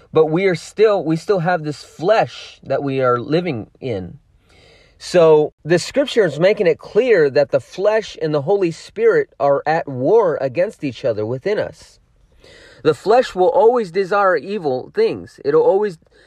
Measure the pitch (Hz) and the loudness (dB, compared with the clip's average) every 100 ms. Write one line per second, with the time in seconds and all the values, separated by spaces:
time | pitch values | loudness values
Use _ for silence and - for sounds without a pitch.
0 | _ - 156 160 190 165 - - 220 196 | _ 0 2 2 0 -2 -6 0 2 2
1 | 156 160 - 196 165 180 151 147 - - | -2 -4 -2 -2 0 -2 -4 -10 -14 -6
2 | 165 220 147 - - - - 135 143 135 | 0 2 0 -6 -20 -16 -6 -4 -4 -2
3 | 127 120 117 156 180 120 95 _ 131 104 | 0 0 -2 -4 -2 -8 -10 _ -8 -8
4 | 90 - _ _ _ _ _ _ _ _ | -10 -16 _ _ _ _ _ _ _ _
5 | - 180 160 151 151 _ 151 170 - 262 | -2 4 6 6 2 _ -2 -2 0 -2
6 | 285 233 185 139 185 214 180 151 - 202 | -2 0 0 2 0 2 0 -2 -2 -2
7 | 254 202 143 131 143 139 - - 190 220 | 2 4 2 2 0 -2 -4 -2 0 0
8 | 208 - 160 151 139 202 180 160 - - | -4 -8 -4 -4 0 0 0 -4 -14 0
9 | 226 170 135 - 143 139 - 160 - 127 | 2 2 0 -2 0 0 0 -2 -4 -4
10 | 139 220 190 143 135 127 190 - 143 120 | 2 2 2 0 -4 -2 -4 -4 -10 -6
11 | 131 104 107 127 190 208 110 - - _ | -4 -4 -4 -6 -4 -4 -6 -10 -20 _
12 | _ _ _ _ - - - - 151 151 | _ _ _ _ -20 -20 -20 -4 -2 -2
13 | 180 233 240 185 180 170 220 247 196 175 | 2 2 2 2 2 4 4 2 -2 -4
14 | 190 202 196 165 131 208 151 127 - - | -2 0 2 0 -2 -6 -4 -6 -6 -2
15 | 226 120 85 - - 151 156 190 208 165 | -2 -2 -12 -10 0 2 4 2 0 -8
16 | _ _ | _ _